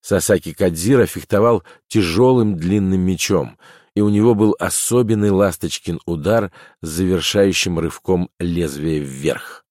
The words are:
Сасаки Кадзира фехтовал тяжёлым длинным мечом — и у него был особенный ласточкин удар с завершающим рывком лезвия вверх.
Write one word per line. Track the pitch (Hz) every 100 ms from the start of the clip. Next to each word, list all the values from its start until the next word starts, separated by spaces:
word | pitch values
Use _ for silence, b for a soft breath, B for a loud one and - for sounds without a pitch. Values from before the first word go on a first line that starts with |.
Сасаки | - 98 - 95 82
Кадзира | 76 95 80 95 135 101
фехтовал | - - 101 117 110 B B _
тяжёлым | 113 87 85 127 127 107 90
длинным | 85 104 95 95
мечом — | 92 90 - 95 64 - b b b
и | -
у | 104
него | 104 113
был | 107 107 98
особенный | 92 - - 120 113 110 104
ласточкин | 95 98 85 82 - - 85
удар | - 85 76 113 101 B B B
с | 82
завершающим | 78 92 92 - 104 101 90 95 85
рывком | 80 - - 90 87 _
лезвия | 87 85 82 71 78 78
вверх. | 71 67 73 65 - - _